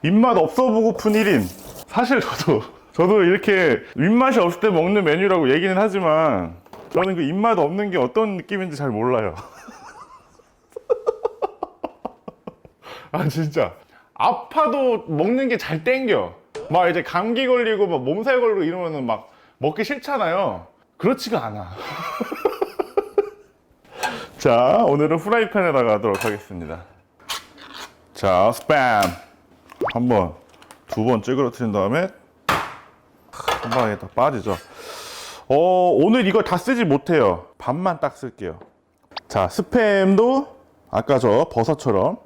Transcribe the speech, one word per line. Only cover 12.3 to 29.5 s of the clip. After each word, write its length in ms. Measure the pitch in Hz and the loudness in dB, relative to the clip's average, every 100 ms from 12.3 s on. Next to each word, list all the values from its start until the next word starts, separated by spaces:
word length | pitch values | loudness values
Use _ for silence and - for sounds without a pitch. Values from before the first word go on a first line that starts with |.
| _ - _ - _ - - - | _ -20 _ -20 _ -20 -20 -10
아, 160 | 147 147 | -4 -2
진짜. 460 | 143 156 151 101 - _ _ _ | -2 -4 -2 -4 -6 _ _ _
아파도 920 | - 151 240 - 302 302 277 262 220 - | -2 -2 -2 -4 -2 0 0 0 -2 -4
먹는 440 | 151 180 254 269 | -2 0 0 0
게 60 | 220 | -2
잘 260 | - 156 | -4 -4
땡겨. 500 | 160 262 262 151 87 82 _ - - | -2 -2 0 0 -2 -10 _ -16 -2
막 200 | 165 175 | 0 2
이제 160 | 175 | 0
감기 420 | 170 175 214 233 262 | -2 -4 -2 -2 0
걸리고 400 | 247 226 208 202 | 0 0 0 0
막 160 | 160 | 0
몸살 380 | 127 175 233 254 | -2 -4 0 2
걸리고 240 | 240 202 | 2 0
이러면은 420 | 165 180 170 151 123 | -2 -4 -6 -6 -4
막 240 | 107 - _ _ _ | -4 -6 _ _ _
먹기 260 | 139 156 | -4 -2
싫잖아요. 840 | 226 277 - 277 180 180 175 92 87 _ _ _ | -6 -6 -6 -4 -2 -2 -2 -6 -14 _ _ _
그렇지가 480 | 190 254 - 208 | -2 -2 -4 -4
않아. 260 | 113 104 90 95 - - 1077 - - - - - - - - - - - 415 | -6 -10 -14 -14 -12 -10 -10 -8 -8 -4 -6 -4 -10 -8 -4 -4 -2 -4 -4
<laughs> 1040 | - - _ _ _ _ - - - - - | -10 -20 _ _ _ _ -10 -8 -8 -14 -4
자, 400 | 139 117 127 214 | 2 4 4 4
오늘은 340 | 208 143 151 160 | 2 2 0 -2
프라이팬에다가 760 | 180 233 214 208 180 139 117 | 0 0 0 0 0 2 2
하도록 300 | 104 110 98 | 2 0 0
하겠습니다. 580 | 113 101 - 92 80 82 90 _ _ _ - - - - - - - _ _ | -2 -4 -10 -14 -12 -14 -16 _ _ _ -12 -12 -12 -20 -20 -18 -20 _ _
자, 360 | - 101 90 104 | -4 2 4 4
스팸. 480 | 117 - 151 127 110 95 85 - _ _ | 0 0 2 4 2 0 -4 -18 _ _